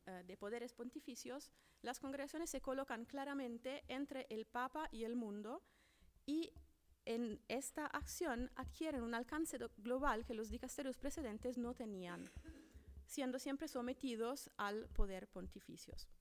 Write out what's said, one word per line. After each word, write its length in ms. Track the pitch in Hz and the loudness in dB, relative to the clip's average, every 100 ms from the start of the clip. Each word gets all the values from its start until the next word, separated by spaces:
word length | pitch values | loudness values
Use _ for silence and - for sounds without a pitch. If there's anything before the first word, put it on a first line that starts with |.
| - | -10
eh, 160 | 185 | -8
de 120 | 180 190 | -8 -6
poderes 360 | 208 233 240 | -4 -4 -4
pontificios, 800 | - 247 302 - 240 247 269 - - - - | -6 -8 -8 -10 -8 -6 -8 -8 -18 -20 -8
las 160 | 233 262 | -4 -4
congregaciones 520 | 269 277 285 311 339 | -4 -2 -2 -2 -2
se 100 | 269 | 0
colocan 440 | - 262 277 226 | 0 0 0 -2
claramente 800 | 233 277 277 277 247 233 254 285 - | -2 -2 0 0 0 -2 -4 -4 -4
entre 380 | 262 285 269 - | -2 0 -2 -2
el 160 | 220 226 | -4 -2
Papa 420 | 247 254 302 311 | 0 0 0 -2
y 100 | 220 | 0
el 140 | 226 247 | 0 2
mundo 440 | 220 208 214 311 - - - - - - | 0 -2 -4 -6 -8 -20 -20 -20 -20 -10
y 280 | - 302 330 - - - - - | 0 2 2 -4 -18 -20 -20 -8
en 360 | - 226 240 208 - | 0 2 2 0 0
esta 380 | 247 277 - 294 | 0 0 -2 0
acción 640 | - - - 339 240 247 | 0 -2 2 2 4 0
adquieren 480 | - 262 - 320 277 | -2 -6 0 0 2
un 120 | 233 | 2
alcance 440 | 233 247 311 330 254 | 0 0 0 0 0
do-, 140 | 233 - | -4 -4
global 460 | 214 262 285 220 | 0 6 6 6
que 100 | 240 | 2
los 160 | 220 214 | -2 -2
dicasterios 480 | 233 254 - 269 247 | -2 -4 -2 -2 0
precedentes 600 | 285 330 247 214 247 254 | -2 0 0 0 0 2
no 160 | 240 | 0
tenían, 560 | 240 226 190 175 175 180 - 320 - - - - - - | 0 -2 -2 -2 -4 -6 -8 -10 -12 -14 -16 -14 -14 -4
siendo 340 | - 254 262 | 0 2 2
siempre 260 | 277 277 311 | 0 0 0
sometidos 840 | 254 240 247 269 226 226 277 - - | 0 0 0 0 2 2 0 -4 0
al 320 | 202 208 - | 2 2 2
poder 360 | - 208 185 196 | 8 8 8 -4
pontificios, 840 | 185 185 196 - - - - - - | -6 -6 -8 -12 -12 -8 -8 -8 -14